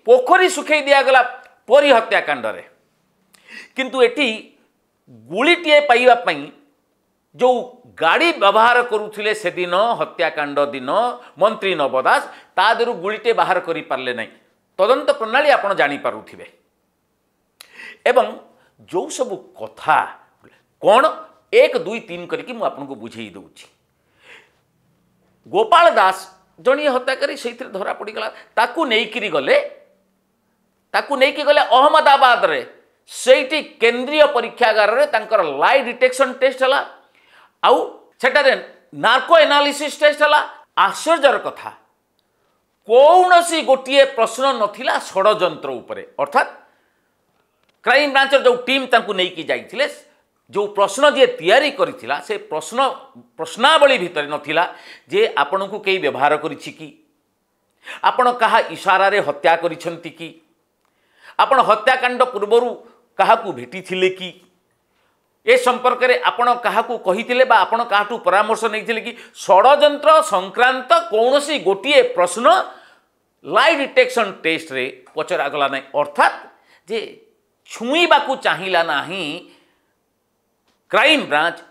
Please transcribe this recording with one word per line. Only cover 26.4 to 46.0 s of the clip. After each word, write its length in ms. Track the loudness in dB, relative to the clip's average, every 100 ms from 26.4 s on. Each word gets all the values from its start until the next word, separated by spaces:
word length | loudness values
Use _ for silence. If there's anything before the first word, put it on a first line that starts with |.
| _ _
ଜଣିଏ 320 | -4 -2 -2
ହତ୍ୟାକାରୀ, 440 | -4 -4 -6 -6 -8
ସେଇଥିରେ 340 | -12 -12 -14
ଧରା 220 | -10 -10
ପଡ଼ିଗଲା। 340 | -10 -12 -10 -12 -14 -8 -4
ତାକୁ 220 | -2 -2 -2
ନେଇକିରି 380 | -2 -2 -6 -4
ଗଲେ, 260 | -4 0 0 0 -12 _ _ _ _ _ _ _ _ _ _ _
ତାକୁ 180 | -4 -2
ନେଇକି 280 | 0 0 0
ଗଲେ 180 | 2 2 4 4
ଅହମ୍ମଦାବାଦରେ। 840 | 6 4 4 6 4 4 0 -2 -8 -18 _ _ _
ସେଇଠି 480 | -6 4 4 4 -6 -6 -2
କେନ୍ଦ୍ରୀୟ 460 | -2 0 -4 2 2
ପରୀକ୍ଷାଗାରରେ 720 | 2 -4 0 2 4 2 2 0
ତାଙ୍କର 340 | -2 -2 -2 -2 0
ଲାଇ 200 | 2 2
ଡିଟେକ୍ସନ 460 | 0 -2 -2 0 -4 0
ଟେଷ୍ଟ 200 | -2 0
ହେଲା, 180 | -2 -2 -4 -16 _ _ _ _ _ _
ଆଉ 140 | 2 2 0 -12 _ _
ସେଠାରେ 340 | 0 2 2 0 -6 _ _ -2
ନାର୍କୋ 380 | 0 2 4 4
ଆନାଲିସିସ୍ 640 | 6 4 0 -2 -8 0
ଟେଷ୍ଟ 200 | 0 2
ହେଲା। 180 | 2 2 0 -12 _ -2 0
ଆଶ୍ଚର୍ଯ୍ୟର 500 | 0 -2 2 2 2
କଥା, 320 | -4 -10 -16 -18 _ _ _ _ _ _ _ _ _ _ 2
କୌଣସି 680 | 6 8 6 6 4 4 -2
ଗୋଟିଏ 420 | 0 0 2 2 2 2
ପ୍ରଶ୍ନ 280 | -4 0 -2 -2
ନଥିଲା 320 | -4 -4 -6 -6
ଷଡ଼ଯନ୍ତ୍ର 680 | -4 0 0 2 -2 -4 -10
ଉପରେ। 320 | -12 -12 -14